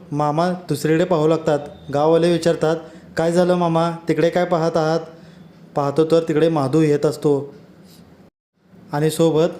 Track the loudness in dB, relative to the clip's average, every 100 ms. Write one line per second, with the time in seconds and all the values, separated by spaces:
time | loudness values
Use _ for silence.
0 | -8 -4 -2 0 -2 -4 -6 -4 0 0
1 | 0 2 2 0 0 -2 -4 -16 -8 0
2 | 2 4 2 2 0 0 0 -2 -6 -20
3 | -10 -4 0 2 2 2 0 0 -2 -4
4 | -4 0 0 0 0 0 0 0 0 -2
5 | -6 -18 -20 -20 -20 -20 -10 -4 -2 0
6 | 2 2 2 2 2 2 0 2 2 2
7 | 0 0 0 0 -4 -16 -20 -20 -20 -20
8 | -20 -20 -20 _ _ _ _ -20 -8 -2
9 | -2 2 2 2 0